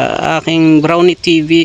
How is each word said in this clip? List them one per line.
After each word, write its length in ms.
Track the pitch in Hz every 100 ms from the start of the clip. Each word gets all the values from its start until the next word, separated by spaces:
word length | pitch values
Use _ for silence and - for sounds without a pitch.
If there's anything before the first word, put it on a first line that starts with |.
| 127 - - 160
aking 480 | 160 165 160 156
Brownie 320 | 156 170 180 165
T 240 | - 165 151
V 160 | 165